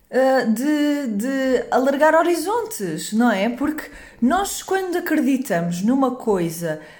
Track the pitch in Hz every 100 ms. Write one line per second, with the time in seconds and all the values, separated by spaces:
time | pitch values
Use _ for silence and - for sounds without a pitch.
0 | - 247 262 262 220 220 294 302 294 285
1 | 262 202 247 269 262 247 - 233 262 277
2 | 311 320 339 330 330 466 427 - 185 160
3 | - 214 240 190 214 247 294 311 - -
4 | - - 240 359 392 - - 381 370 349
5 | 349 302 254 254 - 175 175 175 208 269
6 | 254 247 226 190 165 165 165 156 -